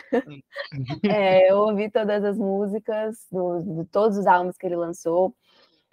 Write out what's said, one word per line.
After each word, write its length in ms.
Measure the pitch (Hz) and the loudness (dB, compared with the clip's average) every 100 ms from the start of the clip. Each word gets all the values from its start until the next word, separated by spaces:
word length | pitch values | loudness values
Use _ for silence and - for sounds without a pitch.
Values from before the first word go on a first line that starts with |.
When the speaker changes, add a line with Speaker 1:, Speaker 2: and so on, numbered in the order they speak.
| - | -4
Speaker 1:
<laughs> 160 | 247 - | -4 -4
Speaker 2:
Hum. 840 | 139 - - - 139 131 160 208 | -12 -18 -16 -12 -10 -8 -2 0
Speaker 1:
É, 400 | 208 196 190 185 | 2 4 6 6
eu 100 | 202 | 6
ouvi 300 | 214 202 214 | 2 0 -2
todas 340 | 233 208 208 | -2 0 0
as 140 | 202 202 | -2 -2
músicas, 880 | 196 196 202 214 214 214 220 220 - | -2 -2 -2 -4 -6 -6 -6 -8 -10
do, 300 | 185 180 175 | -4 -4 -4
de 240 | 185 160 - | -6 -8 -4
todos 320 | 202 220 202 | 0 2 2
os 100 | 190 | 4
álbuns 300 | 180 180 - | 2 2 -6
que 80 | 185 | -6
ele 100 | 175 | -4
lançou. 580 | 170 170 165 175 190 - _ _ _ _ _ | -6 -6 -2 0 0 -4 _ _ _ _ _